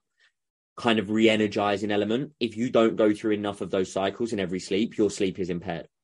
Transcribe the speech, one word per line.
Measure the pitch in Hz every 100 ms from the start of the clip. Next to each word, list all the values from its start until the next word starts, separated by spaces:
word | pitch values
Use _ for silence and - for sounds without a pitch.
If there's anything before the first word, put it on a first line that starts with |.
| _ _ _ _ _ _ _ -
kind | 120 110
of | 98
re-energizing | 110 110 107 107 107 104 101 104
element. | 104 104 120 151 -
If | 117 107
you | 123
don't | 117 113 -
go | 110
through | 104 110
enough | 104 104 98
of | 92
those | 98 92
cycles | 95 98 - 117
in | 107
every | 90 90
sleep, | - 98 117 -
your | 101
sleep | - 95 98
is | 90
impaired. | 87 90 82 - _